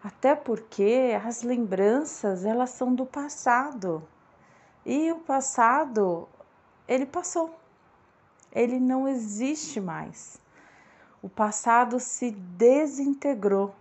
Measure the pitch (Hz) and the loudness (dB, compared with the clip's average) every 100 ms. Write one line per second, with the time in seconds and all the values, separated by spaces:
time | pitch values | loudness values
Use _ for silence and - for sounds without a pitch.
0 | 202 - 262 294 285 220 - - 202 254 | -14 0 2 2 0 -6 -4 0 4 4
1 | 254 208 220 226 233 247 220 185 202 254 | 2 0 -4 -6 -4 -2 0 2 4 2
2 | 311 - 208 185 202 233 247 - 254 254 | -2 -4 -4 -2 -2 0 -2 -2 0 0
3 | 262 285 285 - 269 240 285 262 185 160 | -2 -8 -10 -4 2 2 0 -6 -6 -6
4 | 156 _ _ _ _ _ _ _ - 262 | -8 _ _ _ _ _ _ _ -4 0
5 | 320 330 - 269 262 - 175 269 311 220 | 0 -2 -2 -2 0 2 4 4 0 0
6 | 190 170 - _ - _ _ _ - 254 | 0 0 -8 _ -20 _ _ _ -2 -2
7 | 277 359 349 339 330 330 _ _ _ _ | -2 -6 -4 -4 -4 -8 _ _ _ _
8 | _ _ _ _ _ 226 233 254 254 262 | _ _ _ _ _ 0 0 2 0 0
9 | 269 262 220 208 262 302 - 220 185 156 | -2 -4 -6 -4 -4 -4 -6 -8 -6 -8
10 | 156 - - - _ - - - _ _ | -10 -14 -20 -20 _ -20 -20 -20 _ _
11 | _ _ 190 - 214 208 240 233 240 247 | _ _ -14 -2 -2 0 4 4 4 -2
12 | 240 - 247 208 180 180 233 277 302 262 | -6 -6 -6 -6 -14 6 6 6 2 -2
13 | 277 277 285 247 202 196 196 - | -2 0 -2 0 2 2 0 -6